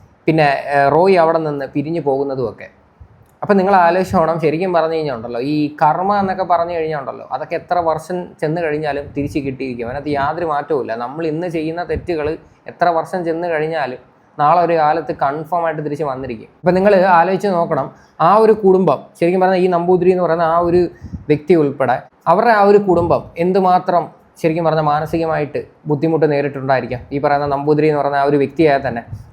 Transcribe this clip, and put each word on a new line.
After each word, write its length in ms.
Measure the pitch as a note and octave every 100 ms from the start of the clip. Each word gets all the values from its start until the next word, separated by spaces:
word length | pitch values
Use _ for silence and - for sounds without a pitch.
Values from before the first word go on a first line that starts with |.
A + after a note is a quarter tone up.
| _ _ -
പിന്നെ, 360 | D#3+ D3 C#3 -
ഏഹ്, 260 | C#3+ C#3
റോയ് 240 | D3 F#3+ F#3
അവിടെ 220 | D#3+ E3
നിന്ന് 280 | D#3 C#3+ C3
പിരിഞ്ഞു 340 | D3 C#3+ E3+
പോകുന്നതുമൊക്കെ. 680 | C#3+ C3+ C#3 C3+ A#2 G2 F#2+ _ _ _ - _ _ _
അപ്പം 140 | - G3+
നിങ്ങൾ 200 | F#3 G3
ആലോചിച്ചോണം, 640 | E3+ F3+ F#3 F#3+ D#3+ E3+
ശരിക്കും 320 | D3+ D#3 F#3+
പറഞ്ഞു 240 | F3 D#3+ E3
കഴിഞ്ഞാൽ 180 | D3+
ഉണ്ടല്ലോ, 260 | A#2+ A#2+ A#2+
ഈ 360 | C3+ D3+ D3 D3
കർമ്മ 340 | D#3 D#3+ F#3+ G3+
എന്നൊക്കെ 280 | G3 F#3
പറഞ്ഞു 300 | F3+ E3+ E3+
കഴിഞ്ഞാൽ 260 | E3+ D#3+ D3+
ഉണ്ടല്ലോ, 280 | B2 A#2 A2
അതൊക്കെ 220 | C3+ D3+
എത്ര 240 | - - F3
വർഷം 480 | E3 D#3 - F3+ F3 -
ചെന്ന് 200 | D#3 E3
കഴിഞ്ഞാലും 460 | E3 D3 D3+ C#3+ C#3+ -
തിരിച്ച് 220 | C#3+ D#3+
കിട്ടിയിരിക്കും. 480 | C#3 C3 C3+ A#2+ A2+
അതിനകത്ത് 220 | C3+ C#3+
യാതൊരു 380 | C#3+ C#3+ D#3+ E3+
മാറ്റവും 340 | D3 D3 D3
ഇല്ല. 140 | A2
നമ്മൾ 320 | A2+ B2 D3 E3
ഇന്ന് 200 | D#3 F3+
ചെയ്യുന്ന 380 | E3 D#3 E3 E3
തെറ്റുകൾ 480 | D3+ - E3 D3 D#3+ - _ -
എത്ര 220 | - F3
വർഷം 360 | E3 D#3 F#3
ചെന്ന് 240 | E3+ E3 F3
കഴിഞ്ഞാലും 500 | D#3 D#3 D#3+ C3 B2+ _ _ _ -
നാളെ 240 | D3 F3
ഒരു 100 | E3+
കാലത്ത് 420 | E3+ D3+ E3 D#3 E3
കൺഫേം 420 | C#3+ D3 D#3 F3
ആയിട്ട് 200 | E3 D#3
തിരിച്ച് 200 | D3 D3
വന്നിരിക്കും. 440 | D3 C3 C3 A2+ G#2+ _
അപ്പം 140 | E3
നിങ്ങൾ 220 | F3+ G3 G3
ആലോചിച്ച് 520 | F#3+ F3 E3+ F#3+ G3+
നോക്കണം, 420 | F3 E3 D3+ C#3+ - _ -
ആ 160 | D#3+ G3+
ഒരു 160 | A3
കുടുംബം, 460 | G#3+ F#3+ F#3 F3+ C3 - -
ശരിക്കും 200 | E3+ F#3
പറഞ്ഞാൽ 160 | F#3 F#3
ഈ 100 | F#3
നമ്പൂതിരി 440 | E3+ E3+ F#3 F3
എന്ന് 140 | F#3
പറയുന്ന 180 | E3+ E3
ആ 160 | E3 E3+
ഒരു 300 | F3 F3 E3+ - - - -
വ്യക്തി 260 | D3+ -
ഉൾപ്പെടെ 480 | F3 C#3+ C3 C3 C3+ - _ -
അവരുടെ 260 | F3+ A#3
ആ 100 | G#3+
ഒരു 160 | G3+ G3+
കുടുംബം 460 | G3+ F3 E3+ C3 - -
എന്തുമാത്രം 840 | F3 F#3+ F#3 F3+ F3 F3 D#3 - _ -
ശരിക്കും 220 | E3+ D#3+
പറഞ്ഞാൽ 180 | E3 D#3+
മാനസികമായിട്ട് 840 | D3+ D3 D#3 E3 D#3+ D#3 D3 B2+ - _ D3+
ബുദ്ധിമുട്ട് 460 | D3 D#3+ D#3+ D3+
നേരിട്ടുണ്ടായിരിക്കാം. 680 | C#3+ C#3+ C3 C3 C3 A#2+ B2 -
ഈ 60 | C#3
പറയുന്ന 280 | C#3+ C#3+ C#3+
നമ്പൂതിരി 400 | C#3 C#3+ D3+ D#3
എന്ന് 140 | D3
പറയുന്ന 160 | C#3 C#3+
ആ 60 |
ഒരു 140 | C#3 D3
വ്യക്തിയായാൽ 520 | C#3 C#3+ D#3+ C#3 C3
തന്നെ 140 | A#2 A2+ - -